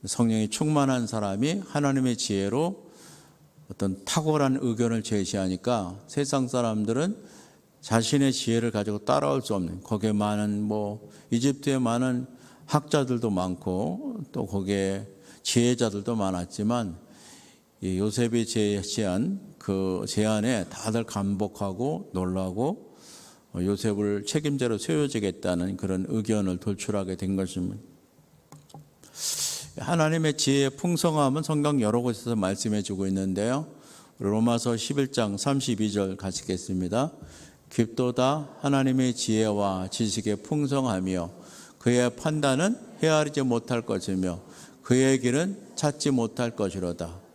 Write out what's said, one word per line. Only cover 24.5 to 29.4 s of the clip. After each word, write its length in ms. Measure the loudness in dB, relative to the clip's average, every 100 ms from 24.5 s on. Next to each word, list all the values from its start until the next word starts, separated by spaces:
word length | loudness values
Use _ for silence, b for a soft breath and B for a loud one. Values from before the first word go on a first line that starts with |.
| 0 0 0
세워주겠다는 1000 | 0 0 0 0 -2 -2 -2 0 -2 -2
그런 280 | -2 -2 0
의견을 500 | -2 0 0 2 -2
돌출하게 580 | -4 -4 -2 -2 -2 -4
된 200 | -2 -2
것입니다. 460 | -2 -4 -6 -6 -14 -20 _ _ _ _ _ -20 -20 -20 -20 _ B B B B